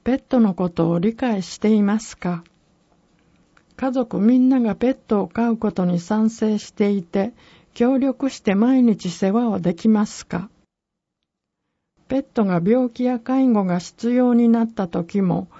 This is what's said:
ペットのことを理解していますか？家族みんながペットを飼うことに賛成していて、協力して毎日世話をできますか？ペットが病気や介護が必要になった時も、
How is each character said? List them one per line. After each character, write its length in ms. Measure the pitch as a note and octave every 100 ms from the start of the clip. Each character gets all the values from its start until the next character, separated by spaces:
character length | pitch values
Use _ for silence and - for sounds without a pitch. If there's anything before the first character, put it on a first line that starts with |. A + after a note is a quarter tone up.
ペ 120 | A#3
ッ 80 | C4
ト 180 | - B3+
の 120 | G#3+
こ 160 | F3+ F3+
と 200 | E3+ E3
を 100 | E3+
理 160 | G#3+
解 260 | A3+ B3+ G3+
し 160 | F3 -
て 120 | G#3+
い 120 | G#3+
ま 200 | G3+ G#3+
す 160 | - -
か？ 260 | F3+ E3+ - _ _ _ _ _ _ _ _ _ _ _ _ -
家 140 | C4
族 260 | B3+ A#3 F#3
み 180 | A3 B3+
ん 120 | B3+
な 100 | C4+
が 160 | A3+
ペ 140 | F#3+ B3
ッ 40 |
ト 280 | C4+ - G#3
を 60 | F#3+
飼 240 | A3+ A#3
う 60 | A3+
こ 140 | G#3
と 140 | F#3+
に 140 | F3+ F3
賛 300 | E3+ G#3+ A3
成 280 | - G#3+ G#3
し 140 | -
て 200 | - G3+
い 100 | G3+
て、 300 | E3+ G3 A3 - - - _
協 240 | - A#3+ C4+
力 320 | C4+ A#3+ C4+
し 120 | -
て 140 | G#3+
毎 280 | F#3+ A#3+ C4
日 260 | A#3 G3 F3+
世 220 | E3+ F#3+
話 160 | A3+ A#3+
を 140 | F#3+
で 120 | F3
き 140 | E3+ A3
ま 180 | G#3+
す 200 | G#3+ - -
か？ 220 | F3 G3 _ _ _ _ _ _ _ _ _ _ _ _ _ _ _ -
ペ 80 | C4+
ッ 40 |
ト 240 | C4+ A#3+
が 160 | G3 F3
病 240 | F3+ B3+ B3
気 160 | B3
や 140 | B3 A#3+
介 280 | A#3 C4 C4
護 160 | G#3+
が 160 | F#3 F3
必 320 | - _ A#3
要 240 | B3 B3
に 120 | A#3+ A#3
な 180 | A3+
っ 20 | A3+
た 200 | - F#3
時 340 | F#3 E3+ G3+
も、 240 | F#3 F3 F#3+